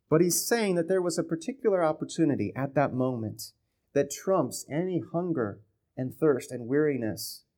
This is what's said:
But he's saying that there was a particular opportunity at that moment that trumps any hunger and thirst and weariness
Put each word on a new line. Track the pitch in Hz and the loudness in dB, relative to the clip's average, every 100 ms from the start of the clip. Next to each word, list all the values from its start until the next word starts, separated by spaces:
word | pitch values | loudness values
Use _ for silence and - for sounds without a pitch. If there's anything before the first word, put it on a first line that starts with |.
| - | 2
But | 156 | 4
he's | 175 - - | 4 2 0
saying | 233 202 175 | 0 2 0
that | 165 | 2
there | 190 | 0
was | 175 170 | 0 -2
a | |
particular | 165 165 - 262 - 185 | -2 -4 -6 -2 2 4
opportunity | 156 156 - - 151 110 101 127 | 2 0 -4 0 2 2 -2 -4
at | 135 147 | -2 2
that | 135 | 2
moment | 127 131 120 110 110 - _ _ _ _ | 2 0 -2 -6 -8 -14 _ _ _ _
that | 139 143 | 0 0
trumps | - - 190 127 - - | -2 0 2 0 -4 -6
any | 147 185 170 | -4 -2 -2
hunger | 110 165 180 139 104 95 _ _ _ - | -2 -4 -2 -2 -2 -4 _ _ _ -8
and | 131 - | -8 2
thirst | 160 123 - | 2 2 -2
and | 123 117 | -8 -2
weariness | 143 151 131 110 95 - - _ | 2 2 0 -2 -4 -8 -12 _